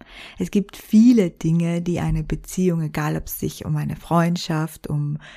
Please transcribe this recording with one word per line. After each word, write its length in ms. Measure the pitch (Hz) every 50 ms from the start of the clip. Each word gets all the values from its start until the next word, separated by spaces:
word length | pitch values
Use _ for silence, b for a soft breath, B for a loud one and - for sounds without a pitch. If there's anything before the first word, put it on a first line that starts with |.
| B B B B B B B -
Es 120 | 185 165
gibt 260 | - 202 196 - -
viele 540 | - - - - 214 226 254 247 226 185 165
Dinge, 520 | - _ - 160 165 170 170 170 170 175
die 180 | 175 175 175 170
eine 220 | 160 160 160 160
Beziehung, 600 | 156 - 156 151 - - - 185 185 180 170 165
egal 340 | 156 147 156 156 151 156 160
ob 100 | 160 -
es 120 | - - -
sich 260 | - 156 - - -
um 120 | - 151
eine 200 | 151 147 147 151
Freundschaft, 920 | - - - 160 170 165 175 175 175 - - 160 156 156 160 - - -
um 320 | - 151 147 147 147 151 B B B B